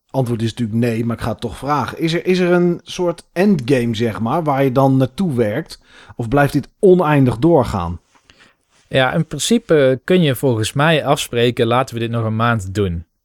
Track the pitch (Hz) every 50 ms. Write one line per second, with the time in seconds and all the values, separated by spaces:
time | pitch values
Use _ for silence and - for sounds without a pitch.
0 | _ _ - - 127 117 120 107 113 113 - - 120 104 110 113 123 120 110 110
1 | 113 117 113 - - 117 107 - - 113 - - 127 139 147 143 117 - - -
2 | 160 160 165 175 - 175 185 180 180 175 180 175 175 175 170 - - - - -
3 | 180 170 165 - - _ - 170 196 214 196 147 117 120 139 123 117 117 117 110
4 | 120 113 98 87 110 113 143 175 160 151 135 135 139 135 120 135 135 135 135 131
5 | 131 123 - - 196 170 131 120 110 104 107 143 - - - - _ _ - -
6 | - - - - 120 107 127 143 143 135 - 143 - - _ _ - 185 180 175
7 | 165 151 151 139 131 123 110 110 139 170 170 143 113 - - 95 87 85 87 -
8 | _ _ _ _ _ _ _ _ _ _ _ _ _ _ _ _ _ - - 135
9 | 131 131 - 170 156 - 151 139 - - 226 240 - - 165 147 135 131 131 127
10 | - - 185 180 165 143 123 - - 135 117 107 107 - - 139 147 165 165 143
11 | 110 131 151 - - - 123 117 120 123 117 - 117 113 117 127 135 - 117 113
12 | 117 113 117 117 110 110 110 110 117 120 117 107 95 95 95 104 101 92 85 85
13 | - _ _ _